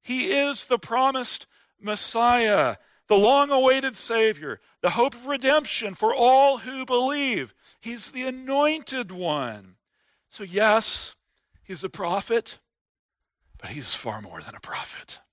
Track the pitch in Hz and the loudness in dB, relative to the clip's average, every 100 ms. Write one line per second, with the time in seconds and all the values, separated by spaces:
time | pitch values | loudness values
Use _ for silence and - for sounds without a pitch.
0 | - 254 240 277 285 269 - 247 - 233 | -6 -6 0 0 0 -4 -4 -4 -2 0
1 | 269 269 240 - - _ _ _ 208 208 | 0 0 -6 -10 -14 _ _ _ -8 -6
2 | - 226 240 247 220 196 131 104 _ _ | -4 0 4 4 4 4 2 -2 _ _
3 | _ 202 208 277 285 277 262 269 262 220 | _ 6 6 6 4 4 4 4 0 -8
4 | - 226 220 147 151 110 _ _ 175 185 | -4 2 2 0 -10 -12 _ _ -2 2
5 | 262 240 254 277 262 302 294 - 220 180 | 0 0 -8 -2 2 2 0 -8 -8 -2
6 | 220 - 240 269 277 262 240 269 262 247 | -2 4 6 8 6 2 -6 -10 -2 0
7 | 262 294 277 202 120 _ _ _ 226 233 | 0 -2 -2 -4 -6 _ _ _ -14 -10
8 | - 262 262 254 262 277 294 311 - 262 | -10 -8 -8 -8 -4 0 0 0 -6 -8
9 | 196 180 175 151 123 104 95 92 _ _ | -8 -6 -4 -4 -6 -10 -18 _ _ _
10 | _ _ _ - 196 185 214 220 - - | _ _ _ -18 -6 0 4 4 0 -8
11 | - _ _ _ _ _ - 180 185 - | -10 _ _ _ _ _ -16 -10 -10 -6
12 | 175 190 - 226 - - _ _ _ _ | -4 -4 0 -2 -2 -20 _ _ _ _
13 | _ _ _ _ _ - - 143 127 - | _ _ _ _ _ -20 -14 -12 -8 -8
14 | 117 107 98 80 80 - - - - - | -8 -10 -12 -16 -18 -18 -12 -12 -12 -16
15 | - - _ | -20 -20 _